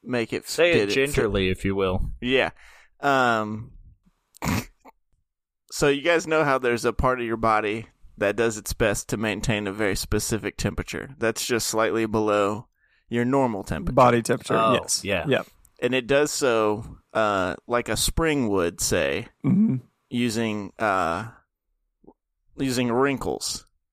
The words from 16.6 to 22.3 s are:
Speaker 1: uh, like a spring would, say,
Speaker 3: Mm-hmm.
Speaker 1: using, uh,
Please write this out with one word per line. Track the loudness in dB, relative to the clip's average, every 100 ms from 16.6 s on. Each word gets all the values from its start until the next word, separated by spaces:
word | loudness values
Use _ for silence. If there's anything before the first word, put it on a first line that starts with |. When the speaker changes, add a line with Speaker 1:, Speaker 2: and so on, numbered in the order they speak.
| 2 0 -6 -18 _
Speaker 1:
uh, | 0 0 2 -2 -4 -4
like | -4 -2
a | -2
spring | -2 0 0 2 2
would, | 2 0 -2
say, | -2 0 0 -2 -6 _
Speaker 3:
Mm-hmm. | 0 4 2 0 -6 _ _
Speaker 1:
using, | -4 -2 -2 -4 -4 -8 -4
uh, | 0 0 0 -2 -6 -14 _ _ _ _ _ _ -20 _ _